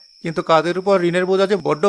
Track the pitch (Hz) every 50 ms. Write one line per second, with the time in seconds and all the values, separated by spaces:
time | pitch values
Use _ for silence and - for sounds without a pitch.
0 | _ _ _ _ _ 165 165 165 170 - 165 160 156 165 175 185 196 190 202 190
1 | 175 175 170 180 180 180 190 190 196 190 208 196 151 147 151 151 151